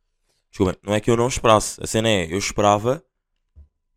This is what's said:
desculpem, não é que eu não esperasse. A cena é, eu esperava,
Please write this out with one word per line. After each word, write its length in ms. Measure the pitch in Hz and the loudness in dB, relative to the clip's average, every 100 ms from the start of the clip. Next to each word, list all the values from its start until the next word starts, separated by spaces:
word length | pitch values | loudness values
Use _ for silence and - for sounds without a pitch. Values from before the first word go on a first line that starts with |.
| _ _ _ _ _ | _ _ _ _ _
desculpem, 260 | - 92 87 | -2 -2 -2
não 100 | 98 | -4
é 80 | 104 | -2
que 100 | 123 | 0
eu 60 | 117 | 0
não 120 | 123 | 0
esperasse. 540 | - 117 107 - - | 0 2 2 2 -10
A 40 | - | -6
cena 240 | 110 113 | -2 0
é, 200 | 101 80 | 0 -2
eu 60 | 92 | -4
esperava, 640 | - - 104 104 113 147 _ _ _ _ _ - - _ _ | -4 0 2 2 0 -4 _ _ _ _ _ -20 -20 _ _